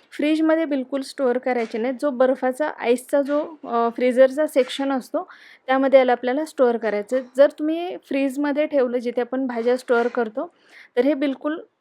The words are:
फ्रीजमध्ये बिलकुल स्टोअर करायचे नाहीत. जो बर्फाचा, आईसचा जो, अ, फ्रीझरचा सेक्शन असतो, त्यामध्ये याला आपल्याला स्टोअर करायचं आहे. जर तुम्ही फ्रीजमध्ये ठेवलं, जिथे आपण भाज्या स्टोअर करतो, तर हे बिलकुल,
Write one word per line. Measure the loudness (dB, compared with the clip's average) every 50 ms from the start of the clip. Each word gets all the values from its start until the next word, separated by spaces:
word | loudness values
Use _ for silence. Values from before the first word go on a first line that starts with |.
| _ _
फ्रीजमध्ये | -6 -2 0 0 2 2 2 2 2 2 0
बिलकुल | 0 -2 -4 -4 -4 -6 -6
स्टोअर | -6 -8 -6 -2 0 0 0
करायचे | 0 -2 -2 -2 -2 -4 -4 -4
नाहीत. | -4 -4 -4 -4 -2
जो | -4 -2
बर्फाचा, | 0 2 2 2 2 0 -2 -4 -2 -2 -4
आईसचा | -4 -4 -4 0 0 0 0 0 -2 -2 0
जो, | 0 0 -2 -2 -2 -4 -10 -14 -10
अ, | -4 -2 0 0 -2 -2
फ्रीझरचा | 0 0 2 6 6 6 6 4 0 -4
सेक्शन | 0 0 0 0 0 -4 -6 -4 -2
असतो, | -4 -4 -4 -4 -6 -6 -6 -8 -14 -20 -20 -20 -20 _ _
त्यामध्ये | -2 0 0 4 6 6 6
याला | 6 4
आपल्याला | 2 0 0 -2 -2 -2 -4
स्टोअर | -4 0 2 2 2 2
करायचं | 0 -2 -2 -2 -4 -4 -4 -4
आहे. | -4 -4 -2 4
जर | 4 4 4 4 0
तुम्ही | -4 -4 -4 -4 -6 -8 -8
फ्रीजमध्ये | -12 -8 -6 -2 -2 0 -2 -2 -2 -4 -2 0 -2 -2
ठेवलं, | 0 0 0 0 0 -2
जिथे | -4 -4 -4 -4 -4
आपण | -4 -4 -4 -4 -4
भाज्या | -4 -4 -2 -2 0 -2
स्टोअर | -2 0 0 0 0 0
करतो, | 0 -2 -2 -4 -4 -6 -8 -8 -8 -12 _ _ _ -20 -20 -20 _ _
तर | 0
हे | 2 2 0
बिलकुल, | 0 -2 -4 -4 -4 -6 -6 -6 -6 -10 -16 _ _